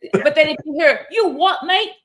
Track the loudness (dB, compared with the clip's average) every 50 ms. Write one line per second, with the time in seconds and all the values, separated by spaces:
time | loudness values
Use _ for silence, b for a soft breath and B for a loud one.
0 | -16 0 -2 0 2 2 2 4 2 2 2 -6 -8 -8 -4 2 2 2 2 2
1 | -4 -8 -2 0 0 0 0 0 0 0 0 -2 -4 -2 -2 -2 -2 -2 -8 _